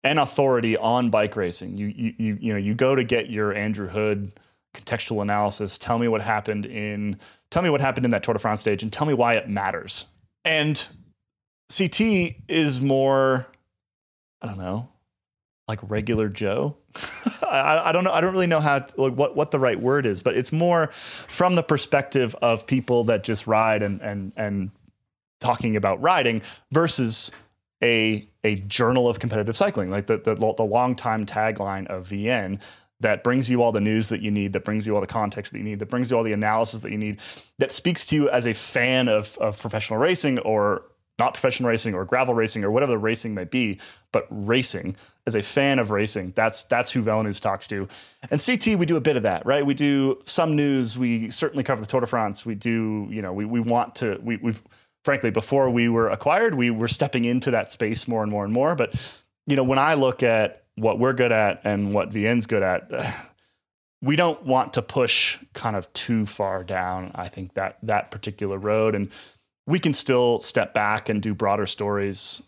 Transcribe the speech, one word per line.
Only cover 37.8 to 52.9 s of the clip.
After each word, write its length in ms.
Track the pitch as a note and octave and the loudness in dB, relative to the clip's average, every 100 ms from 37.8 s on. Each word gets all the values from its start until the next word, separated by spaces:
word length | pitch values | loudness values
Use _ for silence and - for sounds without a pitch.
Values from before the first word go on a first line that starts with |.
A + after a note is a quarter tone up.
| E3+ E3+ - | 0 0 2
to 100 | D#3 | 2
you 140 | C#3+ | 4
as 180 | B2+ A#2+ | 2 0
a 60 | |
fan 560 | G#2+ - C3 B2 C3 B2 | -2 -2 0 2 4 4
of, 280 | G#2+ A2 - | 2 0 -4
of 200 | A2 G#2 | -4 -2
professional 400 | A#2 A2 - A2 | -6 -6 -4 0
racing 400 | D#3 F3+ D3 B2+ | 2 2 2 0
or 440 | - G#2+ G#2 F#2+ - _ _ - | 0 2 2 0 -6 _ _ -2
not 140 | B2 | -2
professional 360 | - C3 B2 B2 | 2 0 0 0
racing 240 | A2+ A2+ | 0 0
or 120 | F#2 F#2 | -2 -2
gravel 280 | B2 B2+ | 0 2
racing 300 | A#2 A2 A2 | 2 2 0
or 80 | G2+ | 0
whatever 220 | A#2 C#3 | 2 2
the 40 | A2+ | 0
racing 380 | A2 A2+ A#2 G2+ | 0 -2 -2 -6
may 80 | |
be, 360 | F2+ B2+ A2+ G2 - - _ | -4 -2 -2 -4 -12 -20 _
but 120 | A2+ - | -4 -4
racing, 680 | G#2+ G2+ B2 B2+ F#2+ E2+ F#2+ - _ - | -8 0 2 2 -2 -6 -10 -16 _ -4
as 80 | A2 | -2
a 60 | |
fan 360 | G2 - C#3 C3+ | 0 0 2 2
of 140 | G#2+ | 0
racing, 400 | G#2 G#2+ G#2 F#2 F#2+ | 0 0 -2 -2 0
that's, 280 | A2 - | 0 0
that's 280 | - A#2+ B2 | 0 0 2
who 100 | C3 | 0
VeloNews 380 | A2 A2 G#2+ G2 | 0 0 0 -2
talks 260 | G#2+ G2 - | -4 -4 -4
to. 200 | G2+ F#2+ - - _ - | -6 -8 -12 -20 _ -4
And 80 | D3+ | 0
C 180 | - B3+ | 2 2
T, 200 | - G#3 | 2 2
we 80 | E3 | 2
do 100 | E3 | 2
a 60 | |
bit 160 | C3+ C3 | 2 2
of 60 | |
that, 220 | G#2+ F2 G#2+ | 2 0 0
right? 200 | C#3+ C#3+ | 2 2
We 80 | |
do 480 | C#3 C#3+ C#3 C3+ B2+ | 2 2 4 2 0
some 320 | - - D#3+ D3+ | 0 2 2 2
news. 420 | D3 C3+ A#2 A#2+ | 2 2 0 0
We 320 | B2 A#2 A2+ | 0 0 0
certainly 360 | - D#3 C#3 B2+ | -2 -2 -2 -2
cover 160 | B2 | -2
the 60 | G#2+ | 0
Tour 120 | C3 | -2
de 80 | A#2+ | 0
France. 380 | B2 G#2+ G2+ - | 0 -2 -4 -6
We 100 | G#2 | -4
do, 520 | A#2+ A2+ A2 | -2 0 0